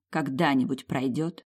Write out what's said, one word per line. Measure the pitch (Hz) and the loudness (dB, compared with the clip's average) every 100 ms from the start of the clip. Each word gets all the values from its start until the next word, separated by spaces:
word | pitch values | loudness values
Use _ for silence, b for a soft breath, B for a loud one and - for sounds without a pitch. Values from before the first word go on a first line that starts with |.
| _ | _
когда-нибудь | 160 135 131 160 135 123 127 - | -4 -2 2 4 4 2 -2 -4
пройдёт? | 139 131 131 165 170 | -2 -2 0 -2 -6